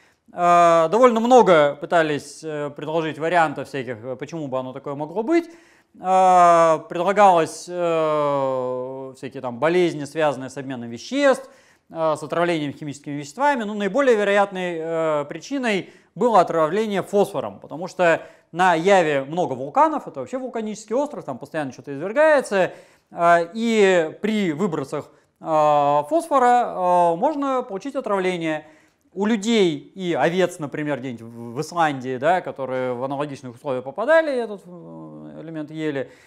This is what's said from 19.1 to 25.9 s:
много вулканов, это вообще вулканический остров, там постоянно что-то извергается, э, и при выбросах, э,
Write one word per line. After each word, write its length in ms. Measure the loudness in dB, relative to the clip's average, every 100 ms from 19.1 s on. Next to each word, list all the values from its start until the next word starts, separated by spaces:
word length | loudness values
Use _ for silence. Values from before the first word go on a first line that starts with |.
| 0
много 300 | -2 -4 -4
вулканов, 560 | -4 -4 2 2 0 -8
это 100 | -12
вообще 200 | -8 -8
вулканический 580 | -8 -8 -8 -10 -6 -4
остров, 280 | -4 -6
там 140 | -12 -12
постоянно 340 | -10 -8 -8
что-то 200 | -10 -12
извергается, 800 | -10 -4 2 4 4 2 0 0 -2 -20 _ _
э, 380 | 0 4 4 2
и 640 | -4 0 4 4 4 2 -4
при 320 | -4 0 -2
выбросах, 580 | -2 -2 -4 -6 -8 -10 _ _ _
э, 600 | 0 2 4 4 4